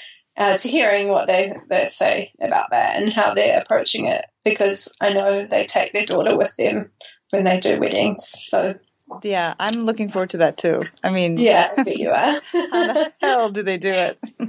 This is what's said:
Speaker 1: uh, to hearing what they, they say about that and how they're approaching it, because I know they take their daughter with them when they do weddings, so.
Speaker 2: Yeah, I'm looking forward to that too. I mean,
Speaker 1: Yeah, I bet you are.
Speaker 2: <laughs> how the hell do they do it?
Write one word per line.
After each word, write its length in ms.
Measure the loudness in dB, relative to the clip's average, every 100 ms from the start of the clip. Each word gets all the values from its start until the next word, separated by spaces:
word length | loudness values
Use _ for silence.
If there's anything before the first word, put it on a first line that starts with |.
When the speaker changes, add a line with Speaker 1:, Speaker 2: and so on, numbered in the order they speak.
| -20 -20 _ -2
Speaker 1:
uh, 200 | 0 2
to 100 | 2
hearing 400 | 2 2 2 2
what 180 | 0 2
they, 260 | 2 0 -4 -4
they 180 | -2 0
say 460 | 2 2 0 -4 -6
about 300 | -2 -2 0
that 300 | 0 0 0
and 100 | -2
how 220 | 0 0
they're 260 | 2 2 2
approaching 460 | 2 0 0 -2 -2
it, 180 | -4 -6 _
because 500 | -2 0 0 2 -2 0
I 120 | 0
know 340 | 0 0 0 0
they 200 | -2 0
take 260 | 0 0
their 140 | -2 -2
daughter 300 | 0 2 2
with 180 | 0 -2
them 340 | -2 -2 -6 _ -20 -20 _
when 140 | 0
they 160 | 2 2
do 180 | 0 0
weddings, 460 | 0 0 -2 0 0
so. 480 | 2 2 0 -2 -4 _ _ -20 -12
Speaker 2:
Yeah, 300 | -6 -2 -2 -2
I'm 220 | -2 0
looking 260 | -2 -2 -4
forward 220 | -4 -4
to 80 | 2
that 180 | 0 2
too. 240 | 0 0 -2 -6
I 60 | -2
mean, 260 | 0 0 2
Speaker 1:
Yeah, 320 | 4 4 4 0
I 80 |
bet 140 | -2 -2
you 100 | 0
are. 240 | 2 2 0 -4
Speaker 2:
<laughs> 60 |
how 400 | -4 -2 0 0
the 200 | 0 -2 -2
hell 300 | 0 2 0
do 120 | -2
they 140 | -4 -4
do 140 | -2
it? 260 | 0 0 -2 -12 -10